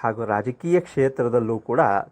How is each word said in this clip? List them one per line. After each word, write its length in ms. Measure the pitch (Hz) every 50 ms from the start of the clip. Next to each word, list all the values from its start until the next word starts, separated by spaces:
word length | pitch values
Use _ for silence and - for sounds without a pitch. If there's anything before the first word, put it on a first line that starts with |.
ಹಾಗೂ 240 | - 117 107 113 113
ರಾಜಕೀಯ 560 | 104 104 104 104 123 123 - - 170 175 180
ಕ್ಷೇತ್ರದಲ್ಲೂ 800 | 175 - - 143 135 135 135 - 123 120 117 123 113 110 117 110
ಕೂಡ 220 | - - 120 147 156 107 98 98 - -